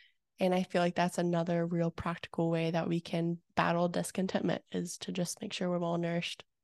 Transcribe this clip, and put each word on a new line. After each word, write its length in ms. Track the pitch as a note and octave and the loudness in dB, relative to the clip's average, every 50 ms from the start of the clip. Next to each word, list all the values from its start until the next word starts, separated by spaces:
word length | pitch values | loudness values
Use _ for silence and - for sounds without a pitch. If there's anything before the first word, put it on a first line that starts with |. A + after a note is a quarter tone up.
| - _ _ _ _ _ _ - | -20 _ _ _ _ _ _ 0
And 120 | G3 F#3 F3+ | 2 2 4
I 100 | F#3 F#3 | 2 2
feel 180 | - - F3+ F3 | 2 2 2 2
like 140 | F3 F3 | 4 4
that's 220 | - F3 F3+ - - | 2 2 2 2 0
another 460 | F3 F3 F3 E3+ E3 F3 E3+ E3+ E3+ | 0 2 2 2 2 2 0 0 0
real 260 | E3+ F3 E3+ E3+ E3 E3+ | 0 0 0 0 0 -2
practical 580 | - - F3 F3 - - - - - E3 E3 | -2 -4 -4 -6 -6 -8 -6 -2 0 0 2
way 220 | E3 E3 E3 E3 E3+ | 2 2 0 0 0
that 160 | E3 E3 - | 0 0 0
we 120 | E3+ E3+ | 0 -2
can 380 | E3+ - - E3+ E3 E3+ F3 E3+ - _ _ | -2 -2 -2 -2 0 0 -2 -4 -8 _ _
battle 340 | - E3 E3+ E3+ E3+ F3 F3 | 2 2 4 4 2 2 2
discontentment, 720 | F3 F3+ F3 - - - F#3 F#3+ - F#3+ - F3+ D#3+ - - _ - | 0 -2 -4 -2 -2 -4 -2 -2 -2 0 0 0 0 -2 -4 _ -6
is 240 | F3+ F3 F3+ - - | -6 -4 -6 -8 -10
to 140 | - - F3+ | -8 -6 -4
just 280 | F3+ F3 - - - | -4 -4 -4 -6 -8
make 120 | - G3 - | -10 -8 -6
sure 160 | - F#3+ F3+ | -4 -2 -2
we're 80 | F3+ F3 | -2 -2
well 200 | F3 E3+ E3+ E3+ | -2 0 0 0
nourished 440 | E3+ E3+ E3+ E3+ E3+ - - - - _ _ _ | 0 0 -2 -2 -2 -4 -8 -12 -16 _ _ _